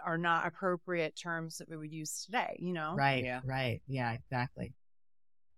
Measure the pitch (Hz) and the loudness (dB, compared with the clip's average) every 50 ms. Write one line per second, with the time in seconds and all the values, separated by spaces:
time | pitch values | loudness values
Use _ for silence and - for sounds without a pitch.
0 | 160 175 165 165 170 170 170 165 - 175 165 - - 185 180 170 - - 180 170 | -2 0 0 2 4 4 4 4 4 2 -2 0 2 2 2 2 0 -2 0 2
1 | 160 156 - - - 175 165 165 165 160 160 - 160 160 165 156 151 156 156 160 | 2 0 0 -4 -6 -4 -2 -2 -2 -4 -8 -10 -10 -10 -10 -8 -8 -8 -6 -6
2 | 156 147 - - - - 196 254 196 - - - 170 180 180 165 156 156 170 143 | -6 -6 -6 -8 -8 -2 0 0 0 0 -4 -4 -2 -2 -2 0 -2 0 2 4
3 | 139 139 135 127 123 127 123 127 131 127 131 135 131 123 110 - - - 135 131 | 4 4 4 4 2 0 -2 -2 -2 -2 0 0 2 0 0 -2 -4 -4 -2 0
4 | 123 117 117 120 - - 135 123 123 131 - 135 123 117 - - - - - - | 0 0 0 -2 -4 -2 -2 0 0 -2 -2 -6 -8 -8 -8 -12 -20 -20 -20 -20
5 | - - - - - - - - - - - | -20 -20 -20 -20 -20 -20 -20 -20 -20 -20 -20